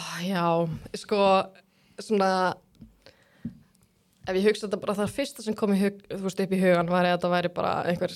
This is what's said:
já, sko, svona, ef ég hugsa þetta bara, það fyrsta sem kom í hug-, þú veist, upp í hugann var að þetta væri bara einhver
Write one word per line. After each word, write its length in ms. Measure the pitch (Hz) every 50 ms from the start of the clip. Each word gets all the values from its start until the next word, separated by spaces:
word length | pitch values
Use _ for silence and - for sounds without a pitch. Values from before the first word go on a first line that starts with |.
| 165 165 165 170 175
já, 200 | 190 196 175 170 170 165 170 170 160 156 - - - -
sko, 240 | - - - 214 202 196 196 190 190 190 - - - - _ _ _ _ _ _ -
svona, 320 | - - 220 202 190 190 185 185 185 175 - - _ _ _ - - - _ _ - - - _ _ _ _ _ - - - - - _ _ _ _ _ _ _ _ _ _ _ -
ef 140 | 190 190 185
ég 80 | 196 214
hugsa 160 | 214 - 220
þetta 160 | 196 208 190
bara, 140 | - - 202
það 160 | 202 208 - -
fyrsta 320 | - 277 - - - 214
sem 120 | 220 208 -
kom 160 | 226 202 196
í 60 | 190 202
hug-, 180 | 202 202 202 - -
þú 140 | - 196 190
veist, 160 | 190 - -
upp 140 | 196 180 190
í 40 | 185 190
hugann 280 | 185 175 175 175 170
var 140 | 180 180 180
að 120 | 180 180 175
þetta 120 | 185 175 180
væri 160 | 175 175 175 175
bara 220 | - - 180 - - -
einhver 300 | 170 175 170 180 175 -